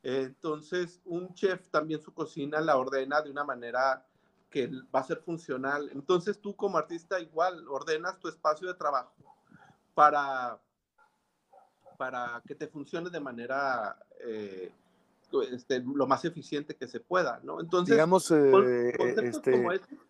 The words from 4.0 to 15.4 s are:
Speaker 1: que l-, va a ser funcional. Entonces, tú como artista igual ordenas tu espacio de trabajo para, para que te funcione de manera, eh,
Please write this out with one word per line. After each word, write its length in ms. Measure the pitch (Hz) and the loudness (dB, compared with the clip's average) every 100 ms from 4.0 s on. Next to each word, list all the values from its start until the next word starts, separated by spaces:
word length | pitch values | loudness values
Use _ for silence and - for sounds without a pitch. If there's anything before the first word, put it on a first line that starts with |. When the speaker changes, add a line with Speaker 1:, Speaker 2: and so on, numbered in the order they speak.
| _ _ _ _ _ | _ _ _ _ _
Speaker 1:
que 140 | 147 120 | -4 -4
l-, 180 | 131 - | -6 -4
va 60 | - | -2
a 40 | |
ser 180 | 135 160 | -2 -8
funcional. 680 | - 165 - 131 135 147 143 | -6 -10 -6 -4 -2 -4 -4
Entonces, 480 | - 147 180 180 202 | -10 0 0 0 -6
tú 140 | 208 202 | -10 -4
como 220 | 202 170 | 0 0
artista 420 | 151 170 _ 185 | -2 -10 _ -6
igual 460 | 170 156 180 170 131 | -4 0 0 -2 -8
ordenas 500 | 135 143 156 175 - | -8 -2 -2 -2 -6
tu 80 | 170 | -12
espacio 400 | 156 156 156 180 | -2 -2 -2 -6
de 60 | |
trabajo 400 | 180 151 135 120 _ - _ _ - - _ _ | -4 -2 -2 -6 _ -20 _ _ -20 -20 _ _
para, 680 | - 151 147 139 131 123 110 _ _ _ _ _ _ _ _ _ - _ _ - - | 6 6 6 -2 -4 -6 -8 _ _ _ _ _ _ _ _ _ -20 _ _ -20 -8
para 440 | 127 123 120 120 - | -6 -6 -8 -8 -12
que 100 | 135 | -12
te 120 | 147 | -10
funcione 420 | 143 143 175 175 | -10 -8 -8 -6
de 100 | 170 | -8
manera, 760 | 139 117 120 135 139 123 104 - - - | -8 -10 -4 -2 0 -2 -4 -8 -20 -14
eh, 540 | 120 110 101 92 90 _ _ _ _ _ _ 139 | -10 -8 -8 -10 -14 _ _ _ _ _ _ -2